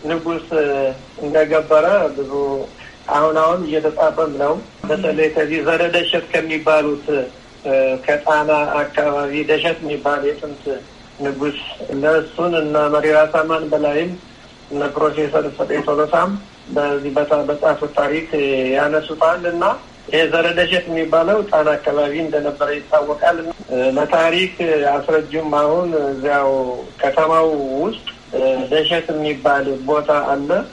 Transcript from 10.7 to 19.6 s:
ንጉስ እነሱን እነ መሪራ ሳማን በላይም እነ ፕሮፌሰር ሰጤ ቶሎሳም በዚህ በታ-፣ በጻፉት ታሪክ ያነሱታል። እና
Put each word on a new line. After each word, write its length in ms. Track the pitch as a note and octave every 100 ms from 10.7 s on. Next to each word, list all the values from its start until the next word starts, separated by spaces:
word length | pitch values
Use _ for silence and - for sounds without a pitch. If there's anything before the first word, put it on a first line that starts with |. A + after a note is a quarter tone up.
| B2+ - - - -
ንጉስ 380 | C#3 C3 D3 - - - -
እነሱን 640 | C#3 D3 D#3+ - - F3 E3
እነ 200 | D3+ D3+ D3
መሪራ 280 | D3+ D3+ D3+ D#3
ሳማን 360 | D#3+ D#3+ D#3+ D#3
በላይም 420 | D3+ D3 D3 F3 F3+ - - - - -
እነ 120 | C#3+ C#3+
ፕሮፌሰር 540 | D3 D3+ D3 D3 D#3 D3
ሰጤ 200 | - C3+ C#3+
ቶሎሳም 480 | - D3 D3+ E3 F3+ G3+ - - -
በዚህ 420 | C3+ C#3+ C#3+ C#3
በታ-፣ 280 | C3+ D3 D3+
በጻፉት 480 | C#3 D3 D#3+ D3 D3
ታሪክ 340 | - C#3+ D#3 D#3+ D#3 C#3 C3+ C3
ያነሱታል። 720 | C3+ D3 D#3 D#3 D#3 D#3+ F3 F3
እና 180 | E3+